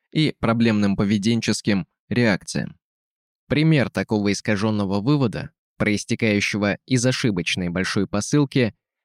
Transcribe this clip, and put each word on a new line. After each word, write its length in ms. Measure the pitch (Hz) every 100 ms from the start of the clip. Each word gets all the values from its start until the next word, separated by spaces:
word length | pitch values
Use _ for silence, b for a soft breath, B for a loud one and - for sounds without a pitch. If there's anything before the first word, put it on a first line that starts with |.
| _
и 220 | 156 151 -
проблемным 580 | 113 113 117 107 101 95
поведенческим 920 | 101 107 110 117 107 104 - 98 - _ -
реакциям. 680 | 107 117 92 - 71 - - _ _ _ _ _ _ -
Пример 440 | 135 160 151 95
такого 420 | 104 98 107 101
искажённого 680 | 98 - 101 110 104 98 101
вывода, 500 | 113 147 120 78 - _ _ -
проистекающего 1040 | 104 104 - 117 110 104 - 104 101 - -
из 180 | 127
ошибочной 640 | 127 127 123 90 82 - 87
большой 380 | 87 92 107 95
посылки, 680 | 101 - 147 139 139 110 - _ _